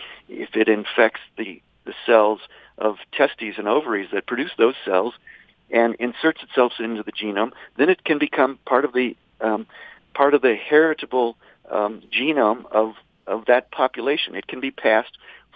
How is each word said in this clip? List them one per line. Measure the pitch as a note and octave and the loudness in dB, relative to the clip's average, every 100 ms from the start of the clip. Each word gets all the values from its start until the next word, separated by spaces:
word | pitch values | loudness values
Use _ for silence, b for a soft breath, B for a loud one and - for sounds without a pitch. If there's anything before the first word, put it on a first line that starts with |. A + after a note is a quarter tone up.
| B B - | B B -16
if | - - A2 | -12 -4 0
it | A2 | 2
infects | G#2+ G2+ - A2+ - - - | 2 0 2 2 0 -16 -12
the, | G2+ E2+ _ _ | -12 -12 _ _
the | - - | -16 -8
cells | - A2+ G#2+ G#2 - b b - | 4 6 6 0 -8 b b -4
of | G#2+ G2 - | -4 -4 -8
testes | - C3+ - A2 G2+ | -2 -2 -2 -10 -6
and | G#2 | -2
ovaries | C3 D3+ G#2 F#2+ | -2 0 -4 -4
that | G2 - | -6 -4
produce | B2 E3 - | -6 -4 2
those | A#2 C3+ | 2 2
cells | - F#2 A2+ - B B B B - | 0 0 0 -6 B B B B -2
and | A#2 A#2 - | 2 2 0
inserts | B2 - D#3+ - | -6 -2 -2 -2
itself | - - B2 - | -4 0 0 0
into | A2+ A2 | -6 -6
the | G#2+ | -8
genome, | - G#2+ G2+ A#2 - B - | -8 -4 -2 -2 -6 B 0
then | D3+ | 2
it | F3+ | 2
can | - D3+ | 0 -2
become | D3 - C3 C3+ | 0 0 0 -2
part | - B2+ | 0 0
of | C#3 | 0
the, | B2 B2 - _ - | -2 -2 -6 _ -6
um, | A2 G#2+ A2+ B B B _ | -4 -4 -6 B B B _
part | - C#3+ | 0 2
of | C#3+ | 4
the | C3 | 4
heritable, | G#2 - D3 D#3+ D#3 - B2+ A#2 A#2 b b - | 0 2 4 4 0 -4 0 -2 -4 b b -6
um, | - G#2 A2 - | -4 -4 -6 -6
genome | A2 C#3 D3+ G#2+ A#2+ A2 | -4 -2 2 2 0 -2
of, | G#2+ A2 G#2+ _ _ - | 0 0 -4 _ _ -8
of | G#2+ A2+ | -4 2
that | B2 - | 2 0
population. | - C3 - B2 D3 - | -2 -2 -2 -4 -2 -4
It | G2 - | -8 -10
can | C3 | -8
be | C3 | -8
passed | - - A2 - - B B B | -2 2 2 0 -14 B B B